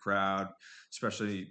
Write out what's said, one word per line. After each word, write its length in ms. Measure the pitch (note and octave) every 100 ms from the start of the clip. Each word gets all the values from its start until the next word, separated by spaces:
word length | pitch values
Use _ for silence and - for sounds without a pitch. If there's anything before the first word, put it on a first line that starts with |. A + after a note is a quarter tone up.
crowd, 460 | - G2 G2 G2 F#2+ - - - -
especially, 580 | - A#2 - G#2 G2 F#2+